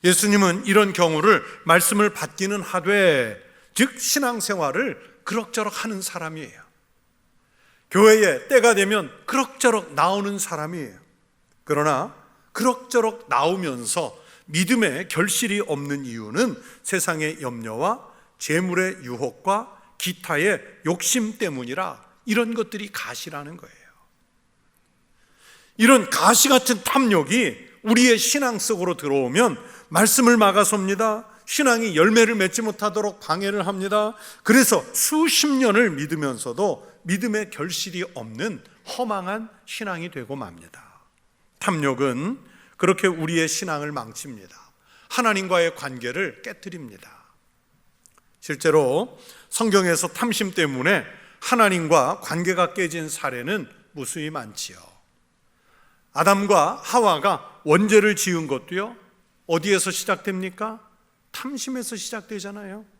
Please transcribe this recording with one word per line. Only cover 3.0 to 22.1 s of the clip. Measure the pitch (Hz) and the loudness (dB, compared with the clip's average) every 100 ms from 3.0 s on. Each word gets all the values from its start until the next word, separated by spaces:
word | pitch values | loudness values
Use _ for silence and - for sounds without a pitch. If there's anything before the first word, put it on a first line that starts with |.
| 185 143 113 104 - _ _ | 4 2 -2 -8 -18 _ _
즉 | - 262 - | 0 0 0
신앙생활을 | - - 254 240 - 196 147 147 202 - - _ | -4 -2 -2 -4 -4 -2 -2 -2 -4 -8 -16 _
그럭저럭 | - 220 220 - 214 196 226 | -8 -8 -6 -6 -4 -6 -8
하는 | 196 | -8
사람이에요. | 185 180 160 156 131 - - _ _ _ _ _ _ _ _ _ _ _ _ | -8 -8 -10 -12 -16 -18 -20 _ _ _ _ _ _ _ _ _ _ _ _
교회에 | 190 214 220 196 131 - | 6 8 8 4 0 2
때가 | 262 233 | 4 4
되면 | 202 196 214 151 - - | 4 2 0 -4 -12 -6
그럭저럭 | 269 262 - 247 220 - | -4 -4 0 0 0 -4
나오는 | 143 165 196 202 202 | 0 0 2 -4 -6
사람이에요. | - 160 151 175 127 92 _ _ _ _ _ _ | -6 -6 -8 -8 -12 -16 _ _ _ _ _ _
그러나 | - 147 151 135 202 - _ _ _ | -4 0 2 0 -2 -10 _ _ _
그럭저럭 | - 240 247 - 247 220 - - | -2 0 0 -2 0 0 -4 -2
나오면서 | 123 151 190 170 123 117 180 147 - - - - | 0 2 0 -4 -6 -4 -4 -4 -10 -20 -20 -8
믿음의 | 156 185 240 202 135 185 | -4 0 2 2 -2 -6
결실이 | 156 175 - 226 202 | -2 0 0 -2 -2
없는 | - 143 143 143 131 | -2 -4 -4 -6 -8
이유는 | 117 107 131 254 - - - | -12 -8 -2 -2 -2 -16 -16
세상의 | - 185 175 160 151 - | -6 -4 -2 -2 -4 -6
염려와 | 135 120 113 113 170 247 - - _ _ | -10 -8 -10 -4 -2 -4 -10 -20 _ _
재물의 | - 156 185 175 185 185 | -2 0 0 0 -2 -4
유혹과 | 123 120 131 - 185 202 240 - _ _ | -12 -6 -6 -6 -2 -2 -4 -20 _ _
기타의 | 180 175 - 147 185 190 - - 156 | -8 -8 -4 0 2 0 -6 -8 -4
욕심 | 180 - 254 214 220 | -2 0 0 -2 -4
때문이라, | 196 135 120 143 185 - _ | -6 -4 -8 -6 -6 -8 _